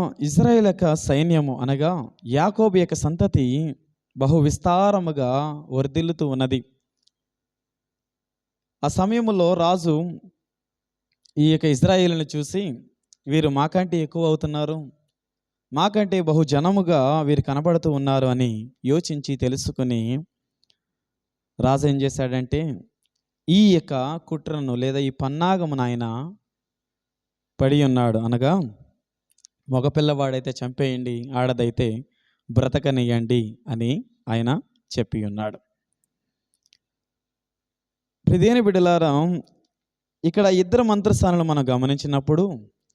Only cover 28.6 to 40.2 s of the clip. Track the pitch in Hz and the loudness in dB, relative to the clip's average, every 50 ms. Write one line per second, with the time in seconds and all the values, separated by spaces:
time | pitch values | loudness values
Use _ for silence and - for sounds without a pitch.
28.6 | 165 117 104 - - _ _ _ _ _ _ _ _ _ _ _ _ _ _ _ | -2 -4 -8 -14 -20 _ _ _ _ _ _ _ _ _ _ _ _ _ _ _
29.6 | _ - 131 127 123 143 - 156 156 151 147 139 139 135 131 131 127 135 127 - | _ -4 -2 0 0 0 0 0 0 0 0 0 -2 -2 -4 -4 -6 -8 -8 -8
30.6 | 135 127 127 - 147 135 127 123 123 123 120 120 120 135 135 123 127 127 127 120 | -8 -8 -4 -2 -2 -2 -2 -4 -6 -6 -8 -8 -10 -6 -4 -2 -2 0 0 0
31.6 | 120 117 117 - 131 117 110 113 135 - _ _ _ _ _ _ _ - 120 123 | -2 -2 0 0 -2 -2 -2 -4 -8 -14 _ _ _ _ _ _ _ -2 0 0
32.6 | 135 131 - 147 - 143 135 131 123 120 120 117 117 113 123 120 113 107 113 - | 2 2 0 0 0 0 0 0 0 0 0 0 0 0 0 0 0 -4 -8 -14
33.6 | _ - 131 113 117 117 139 196 254 - _ _ _ - 110 117 117 120 143 202 | _ -8 -6 -4 -2 -2 -2 -4 -6 -10 _ _ _ -4 -4 -2 0 -2 -2 -2
34.6 | - _ _ _ _ _ - - 113 - - 113 107 104 101 104 107 107 104 - | -4 _ _ _ _ _ -6 -6 -6 -4 -6 -6 -6 -6 -6 -6 -6 -6 -6 -8
35.6 | - _ _ _ _ _ _ _ _ _ _ _ _ _ _ _ _ _ _ _ | -10 _ _ _ _ _ _ _ _ _ _ _ _ _ _ _ _ _ _ _
36.6 | _ _ _ _ _ _ _ _ _ _ _ _ _ _ _ _ _ _ _ _ | _ _ _ _ _ _ _ _ _ _ _ _ _ _ _ _ _ _ _ _
37.6 | _ _ _ _ _ _ _ _ _ _ _ _ _ - - 180 170 220 240 247 | _ _ _ _ _ _ _ _ _ _ _ _ _ 2 4 4 4 4 4 4
38.6 | 233 202 190 185 180 175 175 170 160 156 139 143 156 175 180 151 - - _ _ | 4 2 2 4 4 4 4 4 2 2 2 2 0 0 -2 -4 -8 -12 _ _
39.6 | _ _ _ _ _ _ _ _ _ _ _ _ | _ _ _ _ _ _ _ _ _ _ _ _